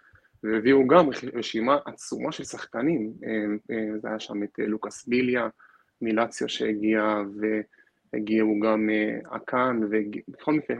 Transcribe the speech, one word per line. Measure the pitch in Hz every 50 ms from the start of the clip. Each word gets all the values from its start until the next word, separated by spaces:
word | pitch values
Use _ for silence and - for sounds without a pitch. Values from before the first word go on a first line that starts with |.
| _ _ - _ _ _ _ _ -
והביאו | 107 110 110 107 131 139 135 131 127
גם | 151 180 165 139
רש-, | 123 - 123
רשימה | 131 - 123 110 - - 113 110 127 139 143 -
עצומה | - - - - - - - 123 120
של | - - 135
שחקנים. | - - 113 - - - 117 123 156 170 131 107 107 - - -
אמ, | 120 110 107 104 104 104 104 - -
אמ, | 120 113 110 107 107 107
זה | 110 113
היה | 110 110
שם | - - 107 101
את, | 104 104 - -
אה, | 120
לוקאס | 107 107 107 - 104 - - - 123
ביליה | 120 123 131 123 123 123 117 110 - _ - - _ _ _ _ _ -
מלאציו | 117 113 110 110 117 113 - - 127 117
שהגיע, | - - 120 110 107 104 104 110 110 107 107 107 107 104 101 98 101 104 107 107 110 107 107 - _ _ _ _ _ _ _ _
והגיעו | - 113 107 104 110 110 110 110 107 104
גם, | 107 110 110 110 107 107
אה, | 107 107 107 107 117 117 - - 120
אקן, | 113 - - - 123 127 131 123 113
ובכל | 107 101 107 110 104 107 104 - - - 131 - - 156
מקרה, | 151 151 - - 120